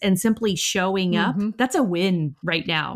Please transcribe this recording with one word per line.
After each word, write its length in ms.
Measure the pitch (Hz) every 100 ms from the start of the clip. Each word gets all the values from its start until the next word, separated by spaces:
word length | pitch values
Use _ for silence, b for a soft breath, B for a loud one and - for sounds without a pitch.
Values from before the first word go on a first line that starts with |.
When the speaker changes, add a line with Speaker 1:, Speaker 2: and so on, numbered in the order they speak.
Speaker 1:
and 160 | 202 185
simply 360 | 226 220 220 175
showing 600 | - 196 185 190 180 175
up, 200 | 180 185
Speaker 2:
Mm-hmm. 140 | 208 -
Speaker 1:
that's 160 | 254
a 80 | 359
win 540 | 226 170 190 180 151 -
right 240 | 170 165 -
now. 260 | 160 143